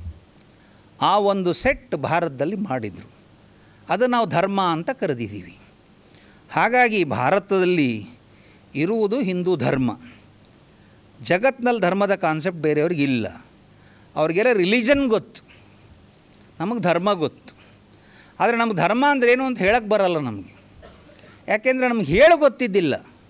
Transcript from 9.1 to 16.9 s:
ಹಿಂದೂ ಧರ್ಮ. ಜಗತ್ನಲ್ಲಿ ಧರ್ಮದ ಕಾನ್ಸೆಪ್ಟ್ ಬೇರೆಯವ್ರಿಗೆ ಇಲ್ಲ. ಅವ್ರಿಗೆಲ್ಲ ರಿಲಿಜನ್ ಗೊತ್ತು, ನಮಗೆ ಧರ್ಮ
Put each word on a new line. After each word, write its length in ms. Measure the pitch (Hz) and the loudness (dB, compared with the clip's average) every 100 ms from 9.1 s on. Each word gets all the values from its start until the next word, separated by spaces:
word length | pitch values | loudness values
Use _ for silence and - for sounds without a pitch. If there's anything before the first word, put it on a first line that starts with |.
| 247 | 0
ಹಿಂದೂ 360 | 196 180 180 170 | -2 -2 -2 0
ಧರ್ಮ. 440 | 131 135 123 104 - - - - - - - - - - - - | 0 0 -2 -4 -14 -20 -20 -20 -20 -20 -20 -20 -20 -20 -20 -10
ಜಗತ್ನಲ್ಲಿ 580 | 123 175 262 262 240 240 | -2 0 0 0 -2 0
ಧರ್ಮದ 340 | 180 196 202 | 0 0 0
ಕಾನ್ಸೆಪ್ಟ್ 460 | 190 165 156 165 175 | 0 -2 -2 -4 -2
ಬೇರೆಯವ್ರಿಗೆ 420 | 151 147 160 170 | -2 0 0 0
ಇಲ್ಲ. 420 | 143 123 98 - - - - - - - - - | 0 0 -4 -10 -20 -20 -20 -20 -20 -20 -12 -4
ಅವ್ರಿಗೆಲ್ಲ 360 | 160 165 240 | -2 0 2
ರಿಲಿಜನ್ 560 | 220 180 240 226 277 269 | 2 2 2 2 2 2
ಗೊತ್ತು, 340 | 214 - - - - - - - - - - - - - - | -2 -4 -18 -20 -20 -20 -20 -20 -20 -20 -20 -20 -20 -20 -10
ನಮಗೆ 200 | 175 240 | -6 -2
ಧರ್ಮ 320 | 175 | 0